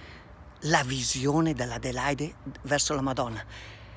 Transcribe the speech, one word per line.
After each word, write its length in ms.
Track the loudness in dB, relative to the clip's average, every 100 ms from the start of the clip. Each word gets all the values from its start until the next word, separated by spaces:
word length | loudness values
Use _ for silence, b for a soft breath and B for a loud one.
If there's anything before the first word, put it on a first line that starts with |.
| B B B -18 -18 -4 4
la 180 | 4
visione 720 | 4 0 0 2 4 4 4
dell'Adelaide 840 | 2 -2 -2 -2 0 0 0 -2 -8 -12 -8
verso 300 | 0 2 4
la 80 | 2
Madonna. 420 | 2 2 0 -4 -10 B B B B